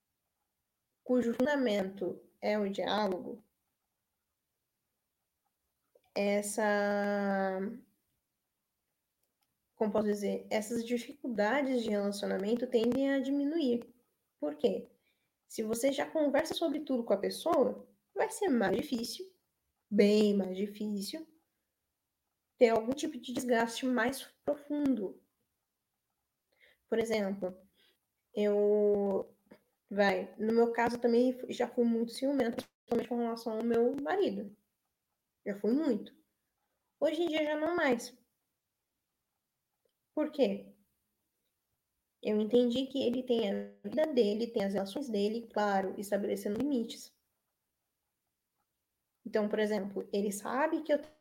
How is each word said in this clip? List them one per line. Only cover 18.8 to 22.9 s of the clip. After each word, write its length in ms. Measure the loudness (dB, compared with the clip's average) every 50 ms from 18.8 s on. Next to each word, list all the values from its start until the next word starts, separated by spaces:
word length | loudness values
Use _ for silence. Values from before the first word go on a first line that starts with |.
| -2 -4 -4 -6 -6 -6 -8 -10 -12 -16 _ _ _ _ _ _ _ _ _ _ _ -2
bem 460 | 4 4 6 6 6 6 4 4 4
mais 220 | 2 0 -2 -2
difícil, 680 | -4 -6 -6 -6 -8 -6 -6 -6 -6 -6 -8 -10 -12 -14 _ _ _ _ _ _ _ _ _ _ _ _ _ _ _ _ _ _ _ _ _ _ _ _ _ _
ter 120 | 4 4 6
algum 220 | 6 2 0 -2